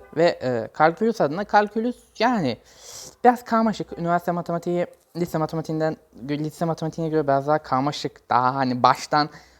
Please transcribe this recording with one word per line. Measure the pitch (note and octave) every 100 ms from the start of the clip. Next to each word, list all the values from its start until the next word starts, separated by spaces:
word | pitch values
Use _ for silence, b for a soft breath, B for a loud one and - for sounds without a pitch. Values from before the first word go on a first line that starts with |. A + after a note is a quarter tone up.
| - D3+
Ve, | E3+ -
e, | B2+ A#2+ G#2+
kalkülüs | - D#3+ E3+ A3 A3
adına | D3+ E3
kalkülüs | G#3 G#3 G#3 A3+ A#3 A#3+ _ -
yani | A3+ A#3 C3+ A2 B B B B B B
biraz | A#3+ A#3
karmaşık. | - A3+ A3+ - - -
Üniversite | E3+ F3 F3
matematiği, | F3 E3+ E3+ F3 F3 F3 - _ E3
lise | E3+ D#3+
matematiğinden, | D#3 D#3+ D#3+ D#3+ D#3 - _ - B2+
lise | D3 D#3 -
matematiğine | E3+ D#3 D#3+ D#3+ D#3+
göre | D#3
biraz | C#3+ C#3 C#3
daha | D3+
karmaşık. | - C3 C#3 C#3+ C#3+ - -
Daha | A#2 B2+
hani | C3+ C3 B2
baştan | B2 B2+ - D3+ D#3 - B B